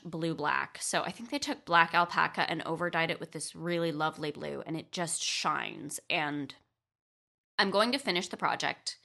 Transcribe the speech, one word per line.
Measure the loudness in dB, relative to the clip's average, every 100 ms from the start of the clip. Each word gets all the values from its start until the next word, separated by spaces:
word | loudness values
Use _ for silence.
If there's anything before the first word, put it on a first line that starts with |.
| -8
blue | -4 -2 0
black. | 2 2 0 -4
So | -2 -2
I | -2
think | -6 -6
they | -4
took | -4 -6 4
black | 6 6 6
alpaca | 4 4 2 2 0
and | 0
overdyed | -2 -2 0 0 0
it | -2
with | -6
this | -8 -10 -8
really | -2 0 0
lovely | 2 0 -2 -6
blue, | -4 -6 -6 -6
and | -6
it | -6
just | -4 -2 -2
shines. | -2 0 0 0 -2 -6 -8 -8 -2
And | 0 0 -2 -4 -10 _ _ _ _ _ _ _ _ _ 2
I'm | 4
going | 4 4
to | 2
finish | 0 0 0
the | -2
project | 0 0 -2 -4 -8 -10